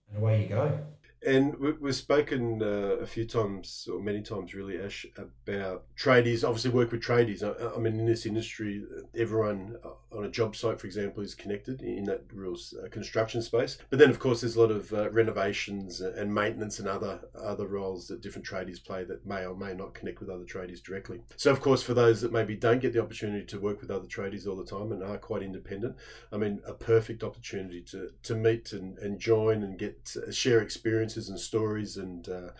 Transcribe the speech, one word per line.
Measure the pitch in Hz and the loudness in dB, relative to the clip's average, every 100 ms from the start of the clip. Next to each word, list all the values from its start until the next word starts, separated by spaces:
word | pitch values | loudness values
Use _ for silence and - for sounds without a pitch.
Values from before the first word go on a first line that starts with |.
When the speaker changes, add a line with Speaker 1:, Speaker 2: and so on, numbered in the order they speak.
| _ | _
Speaker 1:
and | 104 | 0
away | 110 107 | 4 4
you | 98 | 4
go. | 107 151 - - - _ _ | 2 2 0 -4 -14 _ _
Speaker 2:
And | 135 135 143 147 | 4 6 6 4
we, | 143 | 0
we've | 156 139 | 0 -2
spoken, | 127 - 147 147 135 117 110 | -2 4 4 4 0 0 0
uh, | 107 104 101 92 | 0 0 0 0
a | 107 | -2
few | - | -4
times, | 113 117 101 98 - - - | -2 0 0 -2 -8 -12 -8
or | 87 | -4
many | 101 104 | -2 -4
times | 107 104 87 | -4 -8 -8
really, | 98 98 87 | -10 -8 -6
Ash, | 101 - - - | -6 -8 -12 -14
about | 95 - - 101 95 92 - - | -16 -12 -6 -4 -4 -6 -10 -2
tradies, | 143 123 120 113 | 6 6 6 2
obviously | 123 113 127 | 0 0 2
work | 123 117 | 4 4
with | 113 | 0
tradies. | - 120 113 98 | 2 4 4 2
I, | 104 - 117 120 | -2 -2 -4 -2
I | |
mean, | 113 110 | 0 2
in | 117 | 2
this | 110 113 | 2 0
industry, | 107 110 - 107 101 - - - | -2 -4 -6 -6 -6 -8 -12 -10
everyone, | - 110 110 107 98 98 117 | -2 0 2 2 0 -6 -12
uh, | - - _ 107 | -14 -18 _ -8
on | |
a | 101 | -6
job | 120 110 - | 0 0 0
site, | 117 101 | -2 -2
for | 101 | -4
example, | 98 101 104 | -4 -4 -4
is | 101 - | -8 -8
connected | 98 101 - 131 | -6 -6 -4 -8
in, | 104 101 | -6 -4
in | 98 | -2
that | 98 - | -4 -6
real | 101 95 | -10 -8
s-, | 87 - | -8 -10
uh, | - 95 | -12 -10
construction | - 101 117 113 120 | -10 -4 0 0 -2
space. | 113 120 135 - - | 0 0 0 -4 -2
But | 135 | 8
then, | 143 | 8
of | 117 | 8
course, | 131 117 | 2 2
there's | 117 113 | 0 4
a | |
lot | 113 | 6
of, | 104 92 | 4 -2
uh, | 107 104 | -2 2
renovations | 110 110 98 98 101 - 101 95 87 | 4 4 2 0 -2 -4 -6 -8 -6
and | 92 90 104 | -6 -4 -2
maintenance | 104 104 - 104 - | 0 0 0 -6 -6
and | 101 | -6
other, | 98 101 92 - - | -4 -4 -8 -12 -10
other | 104 101 98 | -6 -4 -4
roles | 98 95 92 - | -4 -4 -6 -10
that | 90 | -12
different | 98 98 | -10 -12
tradies | - 95 92 87 | -8 -8 -8 -10
play | - 95 | -10 -8
that | 90 92 | -6 -8
may | 98 98 92 | -6 -6 -6
or | |
may | 92 98 | -6 -8
not | 90 95 | -8 -10
connect | - 101 90 | -10 -10 -10
with | 98 | -10
other | 90 | -10
tradies | 87 95 90 87 | -10 -10 -10 -12
directly. | - 95 - 90 - - | -10 -10 -8 -12 -14 2
So, | 139 | 4
of | 135 | 4
course, | 139 127 | 6 4
for | - | 4
those | 123 117 113 | 6 8 6
that | 117 | 4
maybe | 117 104 104 | 2 0 2
don't | 117 127 | 4 4
get | 123 | 4
the | 113 | 0
opportunity | 107 - 107 101 92 | 0 -4 -4 -4 -6
to | 101 | -4
work | 104 101 | -2 -4
with | - | -4
other | 98 90 | -6 -6
tradies | - 98 101 98 | -6 -6 -6 -6
all | 95 | -6
the | |
time | - 101 110 | -6 -6 -6
and | 98 | -4
are | 95 101 | -6 -8
quite | - 104 | -6 -6
independent, | 98 95 - 98 120 - - - - | -4 -8 -8 -6 -6 -8 -16 -20 -8
I | 104 | -2
mean, | 104 101 - | -2 -2 -8
a | |
perfect | - - 113 113 113 | -10 4 4 4 -4
opportunity | 104 - - 101 95 87 - | -8 -8 -10 -8 -8 -10 -12
to, | 95 90 - | -12 -12 -12
to | - | -4
meet | 110 113 113 - | 2 4 2 -2
and, | 101 95 90 | -8 -8 -8
and | 104 98 | -6 -4
join | 113 110 107 107 | 4 6 6 4
and | 98 95 | 0 -4
get, | 104 - - - | -8 -8 -10 -8
uh, | - | -6
share | 107 135 117 | -2 4 6
experiences | 101 - 113 110 110 | 4 -2 0 2 0
and | 113 95 95 | -2 -6 -8
stories | - 113 110 107 101 98 | -2 0 2 0 -4 -6
and, | 92 87 87 | -8 -8 -8
uh, | 90 87 - | -8 -8 -14